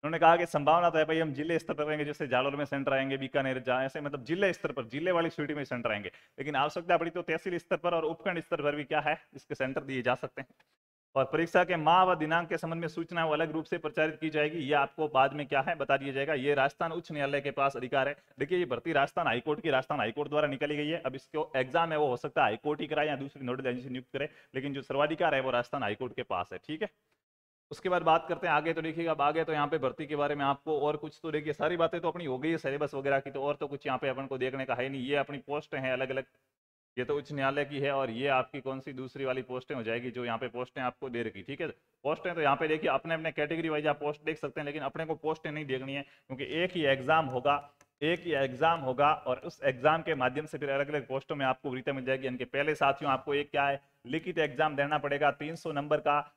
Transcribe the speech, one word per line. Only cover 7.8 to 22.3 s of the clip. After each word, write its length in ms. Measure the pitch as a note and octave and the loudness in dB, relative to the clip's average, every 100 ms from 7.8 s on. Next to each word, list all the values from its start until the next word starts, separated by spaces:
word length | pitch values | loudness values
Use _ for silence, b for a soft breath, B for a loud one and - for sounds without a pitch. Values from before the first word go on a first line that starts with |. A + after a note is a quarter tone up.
| F3 | 2
और 120 | E3+ D#3+ | 0 0
उपखंड 340 | E3 - E3+ | -2 -4 -4
स्तर 200 | - E3 | -4 0
पर 120 | D3 D3 | 0 -2
भी 80 | D3 | -2
क्या 140 | D3+ | 0
है, 160 | D3 C#3 _ C#3 | 0 -2 _ -20
इसके 200 | - D3 | -12 -4
center 280 | C3 C3+ | -4 -4
दिए 180 | C3+ C3+ | -4 -2
जा 140 | B2 B2+ | 0 0
सकते 260 | - - | -2 -10
हैं। 60 | C3 _ _ _ _ _ _ C3+ | -14 _ _ _ _ _ _ 0
और 100 | C3+ | 2
परीक्षा 380 | D#3 E3+ F#3 | 2 4 4
के 120 | F3+ E3+ | 4 4
माह 260 | D#3 F3 | 6 6
व 120 | F#3 F3 | 6 4
दिनांक 340 | D#3 E3 E3 | 2 2 2
के 80 | E3 | -4
संबंध 240 | E3 E3 | -4 -4
में 60 | E3 | -4
सूचना 360 | E3 E3+ F3 E3 | -6 -6 -2 0
वो 80 | |
अलग 180 | D3+ E3 | 2 0
रूप 140 | D#3 D3+ | -2 -4
से 120 | F3 | -4
प्रचारित 380 | D#3 D#3 D#3 - | -2 0 0 0
की 100 | D#3+ | -2
जाएगी, 300 | D3+ D3+ E3+ | 0 0 0
ये 140 | C3+ D3 | 2 2
आपको 320 | C#3 - D3+ | 2 0 2
बाद 240 | C3+ C#3 | 4 4
में 120 | C#3+ C#3+ | 2 0
क्या 140 | C#3+ | 0
है 140 | C3 E3 | 0 -2
बता 200 | C#3 C#3 | 2 2
दिया 160 | C#3 | 2
जाएगा। 200 | C3+ C#3 D3+ | -2 0 0
ये 180 | C3+ C#3+ | 2 2
राजस्थान 360 | C3+ - E3+ | 2 0 -4
उच्च 200 | E3 E3+ | -4 -8
न्यायालय 300 | D3+ C#3 C#3+ | -4 0 0
के 100 | C#3 | -2
पास 240 | C3+ C#3 C3+ | 0 0 0
अधिकार 300 | B2 C#3 C3+ | 0 0 0
है। 80 | C#3+ b - | -2 b -8
देखिए 200 | D3 F3+ | -2 0
ये 60 | E3+ | 0
भर्ती 260 | A#2+ E3 | -2 0
राजस्थान 340 | D3 C#3 - D#3+ | 2 2 0 0
हाईकोर्ट 340 | A#2 D3+ D3+ | 0 0 -2
की, 80 | - | 2
राजस्थान 300 | C3+ C3 C#3+ | 0 0 -2
हाईकोर्ट 300 | A2 A#2 D3 | -2 -2 -2
द्वारा 180 | D3 D3+ | 2 0
निकाली 280 | C3+ D3 D3 | 0 -2 -2
गई 120 | D3 | -2
है। 120 | D#3+ | -2
अब 140 | C3+ C3+ | -4 -6
इसको 360 | - D#3 D#3 C3+ | -8 -4 -2 0
exam 340 | B2+ D#3+ E3 | 2 2 2
है 60 | D#3 | 2
वो 100 | D3 | 2
हो 100 | B2 | 0
सकता 240 | D3 | -2